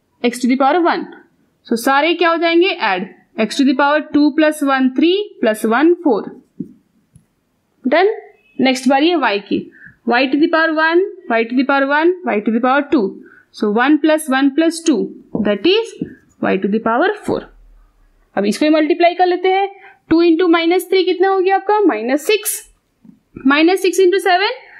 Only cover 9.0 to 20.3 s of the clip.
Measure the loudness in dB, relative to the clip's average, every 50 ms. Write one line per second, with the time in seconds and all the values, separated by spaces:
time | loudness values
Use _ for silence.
9 | 2 2 0 0 0 -2 -2 -4 -4 -4 -6 -6 -6 -10 -18 -20 -20 -20 _ _
10 | _ -2 0 0 0 0 0 0 0 0 2 0 0 0 0 0 0 2 2 0
11 | 0 -2 -6 -14 -8 -4 -2 -2 -2 0 -2 -2 0 0 0 0 0 0 0 0
12 | 0 0 0 -2 -4 -4 -4 -2 -2 -2 -2 0 0 0 0 0 0 0 0 0
13 | 0 -2 -6 -12 -20 -20 -20 -20 _ _ _ -6 -4 -2 0 0 2 2 2 2
14 | 2 0 0 0 -2 -2 -2 0 0 0 2 0 0 0 -2 -2 -2 0 0 0
15 | -2 -6 -8 -16 -16 _ -6 -4 -2 -2 -2 0 0 0 0 0 -2 -4 -10 -12
16 | -12 -12 -12 -20 _ _ _ _ -4 -2 -2 -2 -2 -2 -2 -2 -2 -2 0 0
17 | 0 -2 -2 -6 -6 -6 -6 -6 -8 -14 _ -20 -20 -20 -20 _ _ _ _ _
18 | _ _ _ _ _ _ _ -4 -2 -2 -2 0 0 2 2 2 2 0 2 2
19 | 2 0 2 2 0 0 0 -2 0 0 0 0 -2 -4 -6 -16 -20 -20 -20 _
20 | _ _ 2 2 4 4